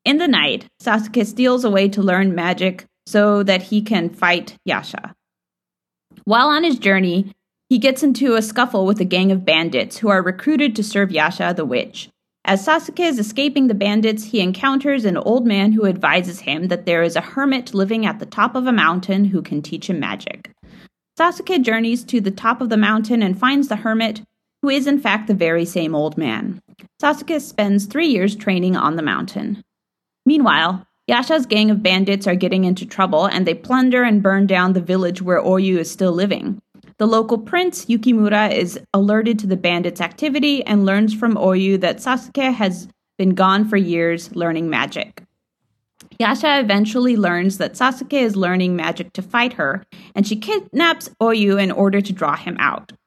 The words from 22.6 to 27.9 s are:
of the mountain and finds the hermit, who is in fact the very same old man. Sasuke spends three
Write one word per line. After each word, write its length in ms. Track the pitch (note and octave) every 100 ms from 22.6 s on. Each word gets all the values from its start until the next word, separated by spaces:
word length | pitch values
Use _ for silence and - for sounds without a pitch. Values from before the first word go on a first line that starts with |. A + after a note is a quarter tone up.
of 100 | A#3+
the 60 | G#3+
mountain 460 | G#3 A3 A3 A#3
and 160 | F#3+ F#3+
finds 300 | B3+ C#4+ C#4
the 80 | G#3+
hermit, 460 | A3 A3 A3+ G#3+ - _ _ _
who 80 | C#4
is 200 | C#4 C#4
in 100 | C#4
fact 300 | A3 G#3+ G#3+
the 60 |
very 300 | F#3 E3 E3+
same 300 | E3+ F3+ D#3+
old 240 | D3+ D3+ D3+
man. 420 | C#3 A2 - F3+ - - - -
Sasuke 400 | D4 D4 - D4+
spends 460 | - - G3+ G3+
three 220 | G3+